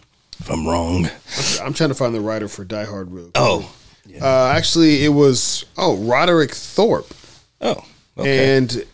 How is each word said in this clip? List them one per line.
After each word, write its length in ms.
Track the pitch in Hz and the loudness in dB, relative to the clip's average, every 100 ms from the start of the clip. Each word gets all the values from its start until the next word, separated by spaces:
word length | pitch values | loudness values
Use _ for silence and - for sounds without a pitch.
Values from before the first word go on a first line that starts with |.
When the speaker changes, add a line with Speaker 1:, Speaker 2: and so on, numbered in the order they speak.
| _ _ _ - | _ _ _ -16
Speaker 1:
If 80 | - | -10
I'm 160 | 80 80 | -6 -4
wrong. 400 | 85 82 90 82 | -2 -2 -2 -4
Speaker 2:
I'm, 600 | - - - - - 120 | -6 -12 -6 -4 -4 -4
I'm 80 | |
trying 140 | 147 156 | -2 -2
to 40 | |
find 200 | 135 123 | -2 -4
the 60 | 117 | -4
writer 260 | 107 110 104 | -4 -6 -8
for 160 | - | -10
Die 200 | 92 107 | -12 -10
Hard 260 | 104 101 92 | -10 -10 -12
real 120 | 92 | -14
quick. 80 | 85 104 | -6 0
Speaker 1:
Oh. 360 | 127 90 101 - - _ - - | 2 0 -4 -16 -20 _ -20 -4
Speaker 2:
Uh, 320 | 135 131 127 151 | 0 4 4 2
actually, 480 | 151 165 160 147 | 2 4 4 4
it 40 | 147 | 4
was, 560 | 147 143 123 - - - - | 4 4 4 0 -4 -6 -4
oh, 200 | 180 101 | -2 0
Roderick 560 | 110 123 175 170 147 | 0 2 4 2 0
Thorpe. 600 | - - - 214 120 - - - - _ _ | -4 -6 0 0 0 -4 -18 -20 -20 _ _
Speaker 1:
Oh, 240 | - - - _ _ - | -6 -6 -8 _ _ -6
okay. 400 | 139 135 135 135 | 0 2 4 4
Speaker 2:
And, 280 | 127 117 - | 2 -2 -10